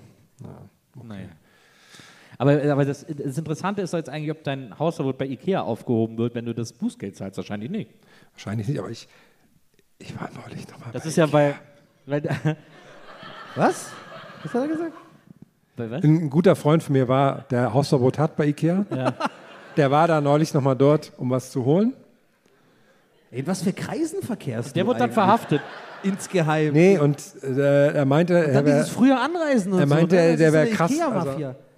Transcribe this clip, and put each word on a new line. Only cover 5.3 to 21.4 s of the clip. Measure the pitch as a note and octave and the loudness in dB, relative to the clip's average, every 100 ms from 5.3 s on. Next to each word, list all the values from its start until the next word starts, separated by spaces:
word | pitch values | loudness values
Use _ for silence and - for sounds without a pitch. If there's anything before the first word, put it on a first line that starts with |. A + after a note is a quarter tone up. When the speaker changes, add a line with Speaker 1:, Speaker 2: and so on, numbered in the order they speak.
| B2+ - F#3 | -6 -4 -4
Speaker 2:
aufgehoben | F#2+ A2+ - A#2 A2+ A2+ | -4 -6 -2 0 0 -2
wird, | A#2 | -4
wenn | A#2 | -4
du | A#2 | -8
das | A#2 A2+ | -8 -8
Bußgeld | - A#3 - G2+ - | -8 -8 -8 -12 -10
zahlst. | G2 F#2+ | -12 -10
Wahrscheinlich | F#2 G#2+ A#2 | -10 -10 -8
nicht. | G#3+ - _ _ - _ | -10 -10 _ _ -20 _
Speaker 1:
Wahrscheinlich | - - A2 G#2+ | -16 -10 -6 -4
nicht, | D3 | -6
aber | G2+ | -8
ich, | A#2 - _ _ _ _ _ _ _ _ - | -12 -18 _ _ _ _ _ _ _ _ -20
ich | - - | -16 -12
war | - - - | -12 -14 -16
neulich | - - | -16 -18
noch | - | -18
mal | A#2+ | -14
Speaker 2:
Das | B2+ | -12
Speaker 1:
bei | D#3+ | -4
Speaker 2:
ist | E3 | 0
ja | |
Speaker 1:
ikea. | D3+ | 2
Speaker 2:
bei, | D3 D3 C#3+ - - _ _ C3+ | 4 2 -2 -12 -20 _ _ -8
weil | D3 | -6
<laughs> | D3+ C#3+ D#3 D3+ - - - - - - - - - - | -4 -4 -4 -6 -10 -20 -20 -20 -20 -20 -18 -18 -10 -2
Speaker 3:
Was? | A3+ - - - - - - - | 0 -2 -10 -18 -18 -20 -20 -16
Was | D#3 | -8
hat | A#3+ | -4
er | C#4+ | -4
gesagt? | D#4+ E4 - - - - - - _ _ - | -6 -8 -12 -20 -20 -20 -20 -20 _ _ -12
Speaker 2:
Bei | A2+ | -8
was? | C3 | 0
Speaker 1:
Ein | D3+ D#3+ D#3 | 2 2 2
guter | C#3 G3 | 2 4
Freund | D#3 D3 D#3+ | 4 4 2
von | - | 2
mir | C3+ B2 | 0 2
war, | C3 C3+ C3+ - | 2 0 -2 -4
der | B2 B2 | -2 0
Hausverbot | A2 E3+ C#3+ B2 - | 0 2 2 2 0
hat | D#3 - | -2 -2
bei | D3 | -2
ikea. | D3 D#3 F#3 G#3 | 0 0 0 -2
Speaker 2:
Ja. | B2+ B2+ - D#4 - - - - - | -4 -4 -4 -6 -8 -20 -20 -6 0
Speaker 1:
Der | C#3 | 2
war | C#3+ E3 | 4 4
da | D#3 | 2
neulich | C#3+ D3 D#3+ | 2 2 2
noch | D3+ | 0
mal | C3+ | 2
dort, | B2+ C#3 D3+ - - | 4 4 4 0 -8
um | B2+ | -4
was | B2+ | -4